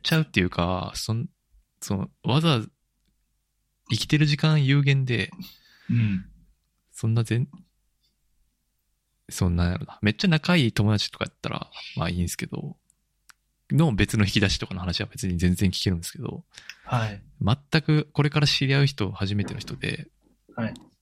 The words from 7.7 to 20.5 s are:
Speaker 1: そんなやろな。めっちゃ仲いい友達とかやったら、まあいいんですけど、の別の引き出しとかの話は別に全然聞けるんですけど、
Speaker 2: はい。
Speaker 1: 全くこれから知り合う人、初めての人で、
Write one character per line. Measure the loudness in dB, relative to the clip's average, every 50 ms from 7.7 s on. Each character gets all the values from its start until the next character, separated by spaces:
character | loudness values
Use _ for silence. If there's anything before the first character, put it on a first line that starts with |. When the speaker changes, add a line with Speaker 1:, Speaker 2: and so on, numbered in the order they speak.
| _ _ _ _ _ _ _ _ _ _ _ _ _ _ _ _ _ _ _ _ _ _ _ _ _ _ _ _ _ _ _ -10
Speaker 1:
そ | -4 0 0 2
ん | 2
な | 2 2 0
や | 0 -2
ろ | -8
な。 | -12 -8 -2
め | -2 -2
っ | 0
ち | 2 2
ゃ | 2
仲 | 2 2 2 2 2
い | 4 4 2
い |
友 | 2 2 2 2
達 | 2 2 0 -4
と | -6 -8
か | -8
や | -8
っ | -8 _
た | -8 -8
ら、 | -8 -8 -10 -12 -16 -18 -16 -10 -6
ま | -6 -4
あ | -2
い | -2
い | -2
ん |
で | -2 -4
す | -4
け | -8 -10
ど、 | -8 -8 -10 -10 -12 -14 _ _ _ _ _ _ _ _ _ _ -20 -20 _ _ _ _ _ _ 0
の | 2 4 4 4
別 | 4 2 0 2 2
の | 2 2
引 | 2
き | 2 2
出 | 2 2
し | 2 0
と | -6
か | -8 -8
の | -6
話 | -4 -4 -4 -4
は | -4
別 | -6 -8 -6 -4
に | -4 0 2
全 | 2 2 2
然 | 4 2 0
聞 | 0 0
け | 0 0
る | 0
ん | -2
で | -4
す | -8
け | -12 -10
ど、 | -10 -10 -10 -10 -14 _ -20 -20 -20 -20 -20 _ -8
Speaker 2:
は | -4 -4 -2 -2
い。 | -4 -6 -10 -18 -16 -8 -4
Speaker 1:
全 | -2 -2 -2 -2 -2 _ -2 0
く | 2 2 2 2 0 0
こ | 0 0
れ | 0 2
か | 2 2
ら | 2
知 | 2 2 2 2
り | 2 4
合 | 4
う | 4
人、 | 2 2 -2 -4 -4
初 | -4 -4 -2 -2 0
め | -2 -2
て | -4 -6
の | -10
人 | -10 -12 -10
で、 | -8 -6 -6 -6 -8 -10 -14 _ _ _ _ _ _ _ -14